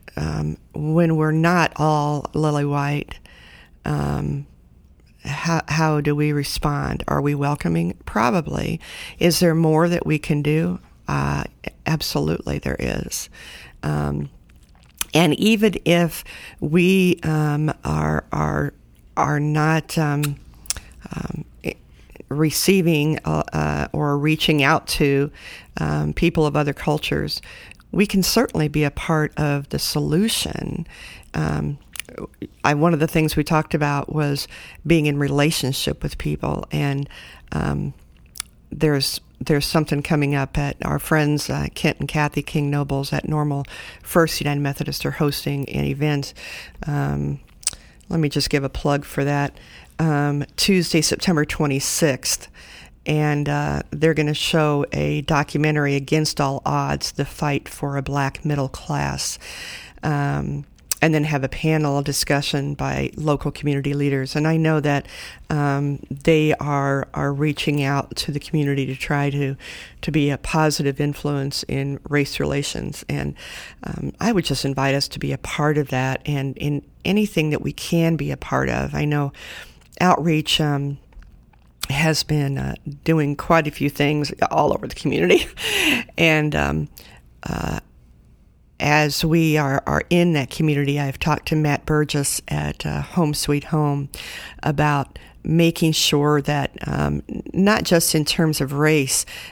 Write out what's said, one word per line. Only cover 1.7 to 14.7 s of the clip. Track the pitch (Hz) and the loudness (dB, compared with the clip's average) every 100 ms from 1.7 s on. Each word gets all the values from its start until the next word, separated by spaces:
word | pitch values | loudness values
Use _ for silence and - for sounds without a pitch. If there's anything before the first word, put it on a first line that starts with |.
| - | 2
all | 156 151 147 147 - | 2 2 2 -2 -2
lily | - 156 147 143 | 0 0 2 0
white, | 143 143 147 - - - - - - - - - | 0 0 -2 -6 -12 -20 -20 -20 -20 -20 -10 -4
um, | 147 143 143 147 143 143 - - - - - - _ | -2 -2 -2 -2 -4 -8 -16 -20 -20 -20 -20 -20 _
how, | - 143 165 165 - | -10 -4 0 0 0
how | 156 160 151 | 0 2 2
do | 147 147 | 2 2
we | 151 | 2
respond? | 147 143 - 151 143 143 - - | 0 -2 -2 -2 0 -2 -4 -2
Are | 147 | 0
we | 143 143 | 0 0
welcoming? | 143 147 170 165 170 - - | 0 0 0 0 -2 -4 -6
Probably. | 214 240 196 151 - - 165 - - - - | 0 2 2 0 -2 -2 -4 -8 -16 -14 0
Is | 175 165 | 2 4
there | 175 | 4
more | 160 160 156 170 | 4 4 4 4
that | 175 - | 2 0
we | 151 | -2
can | - 147 | 0 0
do? | 143 156 175 180 - - - | 2 2 0 -4 -10 -16 -6
Uh, | 143 139 143 - - - - - | -2 -2 -2 -6 -10 -14 -8 -2
absolutely | 156 - 147 151 - - - | -2 -2 -2 -2 -2 -4 -4
there | - - | -4 -4
is. | 60 50 - - - - - - - - | -2 -4 -4 -8 -10 -16 -20 -20 -20 -10
Um, | 151 151 - 147 143 - - - - | -4 -2 -2 -4 -6 -12 -20 -20 -20